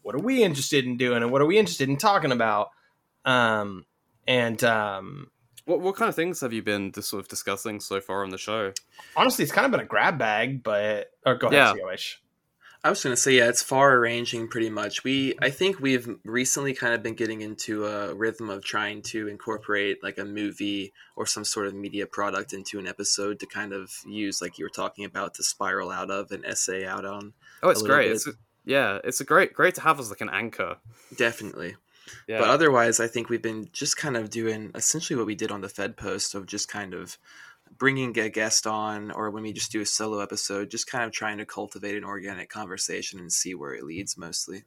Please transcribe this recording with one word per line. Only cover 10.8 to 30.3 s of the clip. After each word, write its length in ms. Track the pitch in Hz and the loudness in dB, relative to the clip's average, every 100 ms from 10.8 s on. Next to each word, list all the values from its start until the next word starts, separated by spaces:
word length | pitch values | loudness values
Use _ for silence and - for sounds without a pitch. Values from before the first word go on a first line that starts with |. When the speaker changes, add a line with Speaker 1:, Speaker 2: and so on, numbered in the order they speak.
| 107 104 - _ | 2 -2 -6 _
Speaker 1:
or 100 | 135 | 2
go 120 | 123 120 | 4 6
ahead, 100 | 143 | 8
Speaker 2:
Yeah. 160 | 123 | 8
Speaker 1:
C 80 | 95 | 6
O 80 | 92 | -4
H. 320 | 95 - - _ _ _ _ - - | -6 -8 -10 _ _ _ _ -20 0
Speaker 3:
I 60 | 151 | 0
was 140 | 196 | 2
gonna 140 | 139 123 | 0 2
say, 160 | 139 | 6
yeah, 160 | 127 120 | 8 6
it's 140 | 120 | 4
far 360 | - 135 139 127 | 2 6 8 8
ranging 480 | 117 117 120 117 113 | 4 0 -2 -4 -4
pretty 220 | 120 113 | -2 -2
much. 340 | 107 104 - | -2 -4 -4
We, 300 | 131 135 135 - | 0 2 0 2
I 80 | 131 | 0
think 300 | 139 190 190 | 2 0 2
we've 280 | 135 127 117 - | 2 2 0 -10
recently 500 | 107 120 127 151 139 | -4 -2 0 0 -2
kind 200 | 131 123 | -2 0
of 100 | 117 | 0
been 120 | 113 | -2
getting 260 | 110 110 107 | -2 -4 -2
into 440 | 107 107 - 107 | -8 -8 -6 -2
a 280 | 104 104 101 | -2 -2 -4
rhythm 360 | 92 110 107 110 | -2 -2 -2 -8
of 140 | 98 | -8
trying 380 | - 107 104 104 | -4 -2 -2 -6
to 240 | - 113 104 | -6 -6 -6
incorporate, 760 | 101 - 104 - 101 101 - | -8 -8 -6 -2 0 0 -2
like, 140 | 98 98 | -6 -8
a 40 | |
movie 680 | 101 104 104 85 101 101 95 _ - - | -8 -4 -6 -4 -4 -4 -8 _ -18 -6
or 80 | |
some 180 | 107 - | -4 -4
sort 240 | 104 110 101 | -4 -4 -4
of 60 | |
media 320 | 98 101 101 | -6 -8 -6
product 480 | 95 - 101 95 101 | -6 -4 -2 -2 -6
into 260 | 101 95 104 | -10 -10 -8
an 80 | 92 | -8
episode 520 | 95 101 - 101 101 | -6 -2 -2 -2 -6
to 40 | |
kind 280 | 95 - 104 | -8 -8 -8
of 180 | 98 92 - | -8 -10 -16
use, 360 | 92 104 101 95 | -10 -6 -4 -4
like 160 | 87 - | -8 -8
you 60 | |
were 60 | 85 | -10
talking 340 | - 95 - | -6 -8 -8
about, 300 | 98 98 98 | -8 -6 -8
to 100 | - | -4
spiral 480 | - - 98 95 90 | -4 -2 -2 -2 -4
out 180 | 92 95 | -6 -4
of 200 | 98 - | -6 -6
and 140 | 98 | -8
essay 400 | - - - 92 | -6 -4 -2 -4
out 180 | 92 98 | -6 -6
on 300 | 98 101 104 _ - - | -8 -10 -14 _ -20 0
Speaker 2:
Oh, 80 | 180 | 4
it's 120 | 123 | 4
Speaker 3:
a 20 | |
little 140 | 107 143 | 6 6
Speaker 2:
great. 100 | 113 | 6
Speaker 3:
bit. 80 | |
Speaker 2:
It's 120 | - 147 | 2 -2
a, 60 | - _ _ | -10 _ _
yeah, 360 | - 139 113 98 | 0 2 2 0
it's 160 | 101 - | -2 -4
a 60 | |
great, 280 | 139 165 190 | 4 4 4
great 220 | - 170 | 4 4
to 60 | 180 | 4
have 180 | 156 147 | 2 2
as, 100 | 113 | -2
like, 120 | 101 | -6
an 80 | |
anchor. 480 | 107 | -4